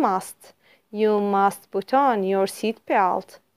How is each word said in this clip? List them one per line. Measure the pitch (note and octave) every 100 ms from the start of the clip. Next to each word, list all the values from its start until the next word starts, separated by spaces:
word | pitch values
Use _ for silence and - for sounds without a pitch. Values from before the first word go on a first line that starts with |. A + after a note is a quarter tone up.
must. | A#3+ F#3+ - - - _ _ _ _
You | G#3 G#3+ G#3
must | G3+ G3 G3 - _ G3
put | -
on | C4+ C#4 G#3+
your | F#3+ G3 F#3+
seat | - G#3+ A3 -
belt. | C4 F#3 F#3+ - - _